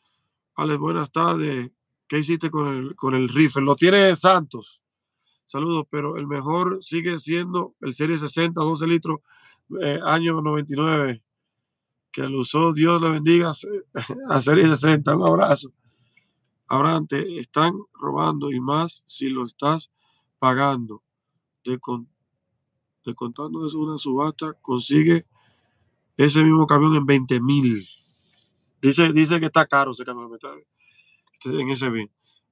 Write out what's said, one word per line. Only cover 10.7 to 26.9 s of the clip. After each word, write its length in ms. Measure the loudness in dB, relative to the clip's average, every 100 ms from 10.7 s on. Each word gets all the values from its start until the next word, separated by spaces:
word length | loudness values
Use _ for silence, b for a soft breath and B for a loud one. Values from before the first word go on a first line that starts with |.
y 20 | -2
nueve, 480 | 0 0 -2 -4 _ _ _ _ _ _ _ _ _
que 120 | -10
lo 180 | -6 -4
usó, 320 | -2 0 0
Dios 280 | 2 2 2
le 80 | 0
bendiga, 400 | 0 4 4 2
a 40 |
Se-, 320 | -4 -10 -10 -10
<laughs> 360 | -10 -8 -8 -2
a 120 | 0
Serie 260 | 2 4 4
sesenta. 480 | 4 4 2 2 2
Un 100 | 2
abrazo. 460 | 4 4 2 -2 _ _ _ _ _ _ _ _ _ -4
Abraham, 400 | 0 2 0 -2
te 320 | -4 -4 -8
están 340 | -6 0 0 -2 -10
robando 580 | _ -6 -2 -2 -2 -4
y 80 | -4
más 440 | -2 -2 -2 -8 -18
si 240 | -8 -6
lo 160 | -6 -8
estás 460 | -4 -2 -2 -6 _ _ _ _ _
pagando. 600 | 0 2 2 0 -6 -14 _ _ _ _ _ _
De 160 | -8 -8
con-, 300 | -6 -10 -10 _ _ _ _ _ _ _ _ _ -14
de 100 | -10
contando 500 | -12 -10 -12 -8 -8
eso, 140 | -6
una 180 | -6 -6
subasta, 560 | -4 -2 -4 -4 -10 -10
consigue 640 | -6 -4 0 2 4 2 -2 _ _ _ _ _ _ _ _ 2
ese 260 | 4 6
mismo 240 | 4 4 4
camión 280 | 4 4